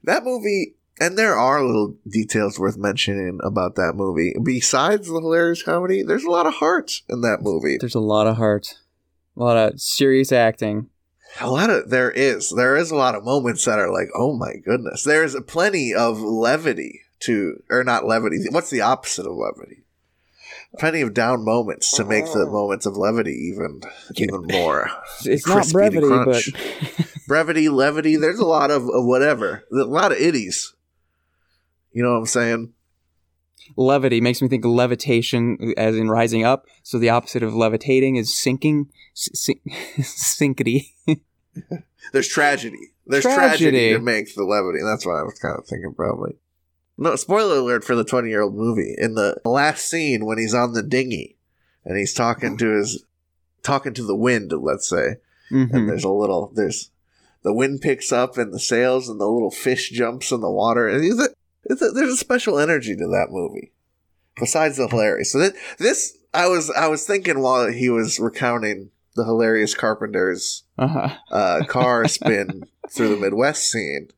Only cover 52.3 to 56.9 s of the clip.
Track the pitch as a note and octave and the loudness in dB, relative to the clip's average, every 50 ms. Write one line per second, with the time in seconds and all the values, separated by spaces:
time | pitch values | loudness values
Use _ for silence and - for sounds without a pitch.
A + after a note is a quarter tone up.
52.3 | A#2 - - A#2 - A2 A#2+ A2 G#2+ G#2 G2+ G#2+ G2 - _ _ _ _ _ _ | 0 -2 -4 -6 -2 0 0 2 2 2 0 0 -4 -10 _ _ _ _ _ _
53.3 | _ _ _ _ _ _ - - C#3+ C3+ - C#3 A2+ B2 A#2 G2+ G2 G#2 A2+ B2 | _ _ _ _ _ _ -4 -2 -2 -2 -2 -6 -10 -8 -4 -2 -2 2 2 2
54.3 | B2 A2+ G2+ E2 E2 D2 B1+ D2 C2 - - - F2+ E2+ B1 C#2 G2+ - _ _ | 2 2 0 -4 -6 -2 -2 -2 -2 -2 -2 -2 -2 0 0 -2 -4 -6 _ _
55.3 | _ _ _ - A2+ C3+ C3 A#2+ B2 B2+ A2 G#2 E2+ F2+ F#2 F#2+ G2 G2+ G#2 G2+ | _ _ _ -2 0 0 2 2 2 0 2 2 -2 -2 0 0 0 2 2 0
56.3 | F#2+ E2+ G2+ - - A2 G#2 E2 - - - _ | 0 -2 -2 -4 -2 -2 -2 -2 -2 -6 -12 _